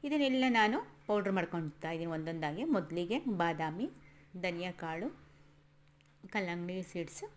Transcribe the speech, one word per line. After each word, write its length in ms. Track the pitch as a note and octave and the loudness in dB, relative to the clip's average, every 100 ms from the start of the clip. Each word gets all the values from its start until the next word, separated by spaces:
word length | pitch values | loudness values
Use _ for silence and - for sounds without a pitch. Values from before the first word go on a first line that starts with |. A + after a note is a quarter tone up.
| D4 | 0
ಇದನ್ನೆಲ್ಲ 400 | D4+ C4+ C4 B3+ A#3 | 2 4 6 6 6
ನಾನು 160 | G#3+ C4 B4 - - | 6 4 -2 -14 0
ಪೌಡ್ರ್ 260 | G#3 G3 F#3+ | 2 4 2
ಮಾಡ್ಕೊತಾ 540 | E3+ E3+ D#3+ - D#3+ | 0 -2 -4 -6 -4
ಇದ್ದೀನಿ 160 | E3 E3+ D#3+ | -2 -2 -2
ಒಂದೊಂದಾಗಿ. 460 | D#3+ E3 D#3 D#3 D#4 | -4 -2 -2 -2 2
ಮೊದಲಿಗೆ 420 | A3+ D#3 E3 F3 B3 D4+ G3 | 2 2 -4 0 0 0 2
ಬಾದಾಮಿ, 460 | E3+ D#3+ D#3+ E3 D4 - - - - F3+ | 2 2 -2 -2 -6 -6 -20 -20 -18 -6
ಧನಿಯಾ 260 | F3+ F3 F3+ F3 | -4 -4 -6 -6
ಕಾಳು, 260 | E3 D#3+ A#3 - - - - - _ _ - _ - _ - | -6 -4 -6 -8 -20 -20 -20 -20 _ _ -20 _ -20 _ -6
ಕಲ್ಲಂಗಡಿ 480 | G#3+ F#3 F3 F3 F#3 F3+ | -4 -2 -2 -4 -4 -6
ಸೀಡ್ಸ್ 340 | - - - G#4+ | -6 -6 -8 -12